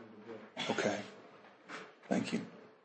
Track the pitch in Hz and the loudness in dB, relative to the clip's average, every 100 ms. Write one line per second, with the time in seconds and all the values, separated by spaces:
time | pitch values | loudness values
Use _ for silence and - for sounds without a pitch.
0 | 110 110 113 110 107 - - 110 104 101 | -14 -12 -10 -10 -6 0 2 6 6 4
1 | - - - - - - - - - - | 0 -10 -16 -18 -18 -18 -10 -10 -10 -10
2 | - - - - - - - - | 2 4 4 2 0 -10 -16 -20